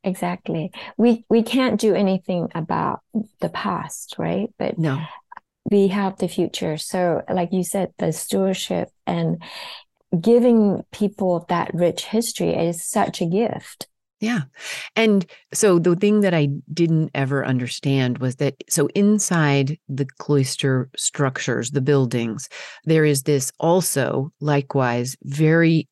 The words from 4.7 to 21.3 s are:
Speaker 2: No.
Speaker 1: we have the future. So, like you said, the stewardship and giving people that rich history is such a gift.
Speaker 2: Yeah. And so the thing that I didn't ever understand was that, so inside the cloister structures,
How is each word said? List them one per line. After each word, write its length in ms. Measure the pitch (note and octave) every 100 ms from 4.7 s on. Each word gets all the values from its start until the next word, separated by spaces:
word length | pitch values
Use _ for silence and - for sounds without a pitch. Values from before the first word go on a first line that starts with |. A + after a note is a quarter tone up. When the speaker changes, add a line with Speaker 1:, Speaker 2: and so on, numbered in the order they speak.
| -
Speaker 2:
No. 240 | D#3+ C3+ D#3+ - _ - _ _ -
Speaker 1:
we 200 | G3+ G3
have 280 | G3+ F#3+ F#3+
the 100 | F3+
future. 480 | - F3 - F3 D#3
So, 460 | - F#3 F3 E3 -
like 220 | F#3 E3+
you 120 | F#3
said, 300 | F3 G3+ F3 -
the 160 | E3
stewardship 760 | D#3+ - G3 F#3+ F#3 - F3 - _
and 360 | - E3+ E3 E3 - - - - _ _ _ E3+
giving 600 | F#3+ A#3+ A#3+ A3+ G#3 - -
people 540 | - G3+ - F#3 E3+ E3+
that 240 | E3+ -
rich 320 | E3+ F3 E3
history 500 | - A3 A#3 - F3+
is 280 | - E3+ E3+
such 380 | - A3 G3 -
a 40 |
gift. 600 | E3+ F#3+ A#3 - - - - _ _ _
Speaker 2:
Yeah. 240 | G#3+ A#3+ C3+ - - - -
And 340 | - A3+ G3+ F3 - _
so 240 | - G#3+ F3
the 180 | F3
thing 260 | F3 G#3 G#3+
that 120 | G3
I 140 | E3+ C#3+ C#3+ -
didn't 380 | D#3 E3+ D#3+ D#3
ever 320 | - C3+ C#3
understand 720 | - B2+ B2 - C#3 C3+ B2+ A#2+
was 200 | B2+ B2
that, 180 | C#3 C3+ -
so 200 | - D3
inside 840 | - G3+ G#3+ - F3 D3+ C#3 C#3 D#3 -
the 180 | C3+ C3 _
cloister 720 | - D3 C3 - C#3 C3 B2+
structures, 760 | - - - C#3